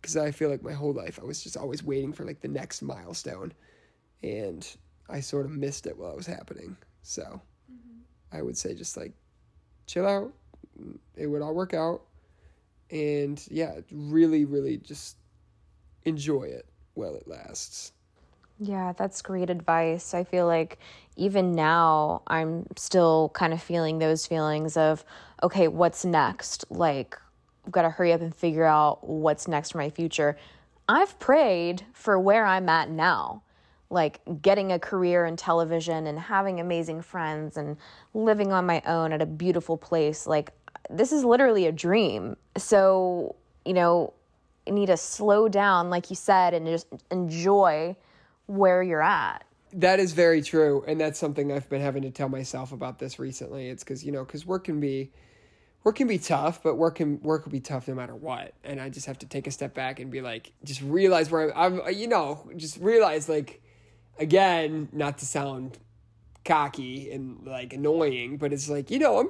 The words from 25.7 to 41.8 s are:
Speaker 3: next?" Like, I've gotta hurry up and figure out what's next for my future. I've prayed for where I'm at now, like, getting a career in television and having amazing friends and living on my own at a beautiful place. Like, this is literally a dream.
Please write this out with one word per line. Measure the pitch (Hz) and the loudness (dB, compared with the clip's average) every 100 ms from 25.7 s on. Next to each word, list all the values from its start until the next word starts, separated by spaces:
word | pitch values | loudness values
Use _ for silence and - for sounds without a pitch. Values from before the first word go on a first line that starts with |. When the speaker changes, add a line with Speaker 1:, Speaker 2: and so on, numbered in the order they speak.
| 160 175 - | 4 2 2
Speaker 3:
next?" | 185 165 123 92 - - - | 0 2 2 -2 -10 -10 -10
Like, | 175 170 139 127 - _ _ _ _ | 0 0 0 -6 -12 _ _ _ _
I've | - | -2
gotta | 180 165 | 2 2
hurry | 160 175 | 2 4
up | 165 | 4
and | 165 | 0
figure | 160 170 156 160 | -2 -2 4 4
out | 151 151 - - | 6 4 0 -6
what's | 156 156 151 - | 0 2 0 -2
next | 156 151 | -4 -4
for | 170 | -6
my | 147 | -6
future. | 156 165 - 147 147 - - _ _ - | -4 -4 0 0 0 -12 -20 _ _ 0
I've | 254 392 - | 2 2 0
prayed | - 285 269 180 170 180 - | 4 6 6 2 0 -4 -10
for | - - 190 | -8 2 4
where | 190 214 | 6 6
I'm | 214 190 180 | 6 2 4
at | 160 151 | 2 2
now, | 160 170 127 67 214 _ _ _ _ _ | 2 2 2 -2 -10 _ _ _ _ _
like, | 180 156 - - 160 | 0 0 -2 -10 0
getting | 196 202 190 | 2 4 2
a | 175 | -2
career | - 196 180 175 | -2 0 2 2
in | 170 165 | 2 -4
television | - 170 165 165 165 160 156 | 0 2 2 -2 -2 -4 -4
and | 151 | -8
having | 175 202 196 180 | -2 -2 0 -4
amazing | 175 170 165 160 | -4 -4 -4 -8
friends | 170 185 156 156 156 156 | -10 -6 -6 -4 -8 -8
and | 147 147 - - _ | -10 -10 -14 -20 _
living | 214 226 214 196 | -2 2 2 2
on | 190 180 | 2 2
my | 165 - | 0 0
own | 165 160 | -2 0
at | 156 | -2
a | 151 | -4
beautiful | 156 175 175 165 165 | -2 0 -2 -2 -6
place. | - 165 151 156 - | -2 0 0 -2 -2
Like, | 156 147 _ - - - | -2 -2 _ -20 -20 -12
this | 160 254 | 0 2
is | 302 | 2
literally | 247 240 262 214 170 | 4 6 6 4 2
a | |
dream. | 156 | 0